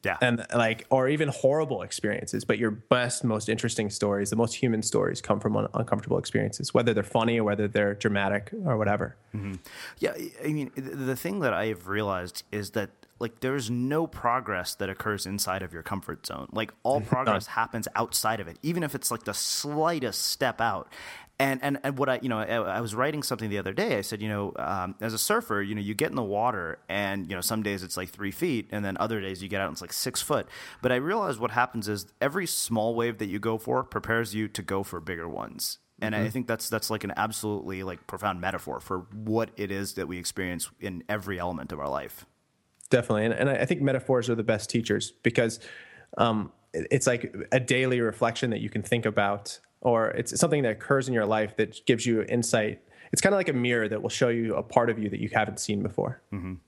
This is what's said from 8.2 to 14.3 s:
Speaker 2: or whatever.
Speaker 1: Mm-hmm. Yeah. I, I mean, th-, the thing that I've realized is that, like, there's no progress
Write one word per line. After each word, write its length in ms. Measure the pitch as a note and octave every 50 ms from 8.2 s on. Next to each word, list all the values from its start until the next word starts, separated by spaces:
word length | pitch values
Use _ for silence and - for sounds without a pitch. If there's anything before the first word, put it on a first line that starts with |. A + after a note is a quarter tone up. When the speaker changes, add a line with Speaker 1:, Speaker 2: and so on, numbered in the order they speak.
| G2 G2 G2 G#2 G2 - - A3+ F#3+
Speaker 2:
or 120 | E3 B2
whatever. 380 | A2 G#2+ G#2+ G#2 G2+ E2 - - _ _ _ -
Speaker 1:
Mm-hmm. 180 | G#2+ G2 G2+ F#2+ F2 - - - - - - -
Yeah. 140 | - - -
I, 200 | - - - - - - C#3
I 40 | D3+
mean, 200 | D3+ D3+ C#3 B2+ -
th-, 160 | - C3+ C3
the 240 | - C#3 C3 B2+ C3
thing 240 | B2+ - E3+ G3 G3+
that 160 | E3 B2 G2+
I've 320 | E2+ G#2 A2 G#2+ E2+ F2
realized 560 | F#2 G2 G#2 G#2+ G2+ F#2+ F2+ F2+ F2+ - - - _
is 180 | - G#2+ G2+ F2+
that, 200 | - A2+ G2+ F#2+ - _ - _ _
like, 220 | - A#2+ A2+ - -
there's 320 | - C3 C3+ C#3+ B2 G#2+
no 340 | A#2+ A#2+ B2 C3 D3 D#3 E3+
progress 720 | D#3 - - - A#2+